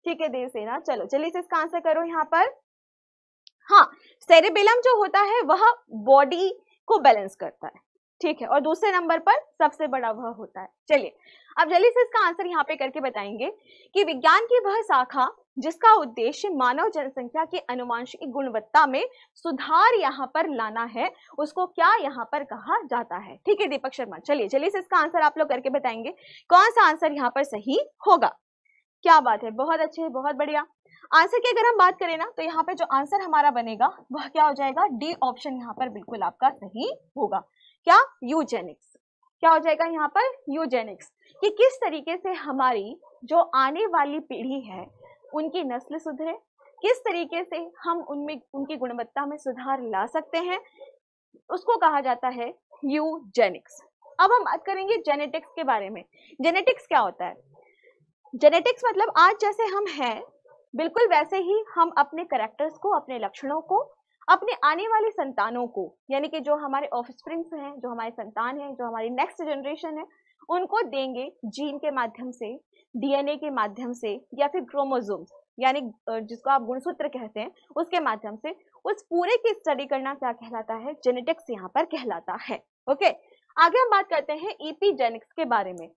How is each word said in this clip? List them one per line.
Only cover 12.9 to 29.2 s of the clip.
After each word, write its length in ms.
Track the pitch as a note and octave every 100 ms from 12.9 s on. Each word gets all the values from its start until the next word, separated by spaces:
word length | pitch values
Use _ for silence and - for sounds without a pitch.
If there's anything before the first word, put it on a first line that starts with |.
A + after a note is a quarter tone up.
| D4+
बताएंगे 500 | C4 G#3 G3+ G#3+ C#4 G#4+ _ - _ F#4+
कि 80 |
विज्ञान 420 | G4 C4+ D#4+ F#4 A#4
की 140 | B4
वह 220 | G4+ G#4+
शाखा 460 | G#4+ C#4 B3+ C#4 B3+ - _ -
जिसका 340 | C4+ E4 A4+
उद्देश्य 560 | G#4+ B3 A#3 A3+ - G4+
मानव 400 | D4+ B3 C4+ G#4+
जनसंख्या 540 | E4+ C4+ C4+ A#3+ D#4 D#4+
की 120 | - -
अनुवांशिक 600 | B3 A#3+ A#3 B3 - C4+
गुणवत्ता 540 | C#4 C4+ A3 G#3+ D4+ C#4+
में 180 | C4 B4 - _ _
सुधार 580 | E4+ C4+ - E4 A4
यहाँ 320 | A#4 C#4+ C4+ B3+
पर 160 | D#4 G#3+
लाना 340 | - A3 A3 A#3
है, 260 | A3 E4+ - _ C#4+
उसको 280 | D4+ - F4+
क्या 260 | - E4+ A4+
यहाँ 300 | C#4+ B3+ A3+
पर 120 | G3+
कहा 360 | A#3+ G#3+ B3 G#4
जाता 360 | D#4 A#3+ A3+ F3
है? 180 | - -
ठीक 240 | - G4+
है 60 | F#4+
दीपक 260 | C#4 C4
शर्मा, 240 | C4+ A3+ E3
चलिए 300 | - C#4+ G3+
जल्दी 220 | C4+ E4
से 100 | G4+
इसका 180 | F4+ F4+
आंसर 240 | E4+ E4+
आप 160 | D4+ D#4+
लोग 120 | D4+
करके 200 | B3 C4
बताएंगे, 420 | C4+ C4 A3+ A#3+ - - - _
कौन 200 | F4 A4
सा 180 | A4+ F#4
आंसर 240 | D#4 D#4
यहाँ 180 | C#4+ B3 C4+
पर 80 |
सही 360 | C#4 G#3+ G#3+ E4+ D5 _ -
होगा? 200 | E4+ G#3+ - _ _ _ _ _ _ F4
क्या 140 |
बात 240 | D#4+